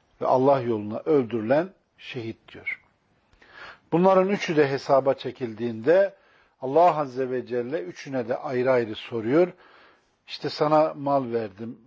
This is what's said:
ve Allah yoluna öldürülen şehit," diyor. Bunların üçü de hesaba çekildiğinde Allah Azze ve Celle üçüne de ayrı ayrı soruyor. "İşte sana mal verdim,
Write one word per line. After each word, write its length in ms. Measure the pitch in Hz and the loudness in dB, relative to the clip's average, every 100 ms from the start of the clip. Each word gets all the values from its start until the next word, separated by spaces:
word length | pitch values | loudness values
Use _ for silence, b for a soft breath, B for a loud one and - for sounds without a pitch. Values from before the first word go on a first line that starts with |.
| _ - | _ -6
ve 60 | - | 0
Allah 340 | 127 131 135 | 2 4 2
yoluna 380 | 120 110 104 110 | 2 -4 -4 -6
öldürülen 720 | 160 147 113 117 107 143 190 - _ _ | 0 2 2 -2 0 0 0 -8 _ _
şehit," 540 | - 131 113 107 _ | -16 -12 -12 -12 _
diyor. 320 | - 98 - _ _ _ _ _ _ B B B B B | -16 -12 -12 _ _ _ _ _ _ B B B B B
Bunların 360 | 165 185 190 190 | 2 4 6 4
üçü 280 | 202 - 151 | 0 0 2
de 140 | 139 | 2
hesaba 440 | 135 - 135 135 | 0 2 2 2
çekildiğinde 1000 | 127 131 120 120 107 120 110 120 180 196 - b b b b | 0 -4 -8 -8 -6 -6 -2 2 4 2 -2 b b b b
Allah 360 | 131 147 175 151 | -2 4 4 4
Azze 340 | 139 123 127 | -2 -6 -4
ve 160 | 127 107 | -4 -4
Celle 360 | 123 120 160 | -6 -4 -6
üçüne 460 | 180 - 147 135 110 | -8 -14 -8 -6 -4
de 80 | 127 | -4
ayrı 340 | 151 127 127 | -4 -2 2
ayrı 240 | 127 110 | 2 0
soruyor. 580 | 107 - 117 110 151 180 - b b b b b b - | -6 -8 -6 0 2 2 -2 b b b b b b -20
"İşte 220 | - 147 | -10 -8
sana 460 | - 151 156 156 | -2 2 4 2
mal 380 | 156 139 139 123 | 0 -2 -2 -2
verdim, 460 | 117 107 95 113 - | -4 -6 -10 -14 -14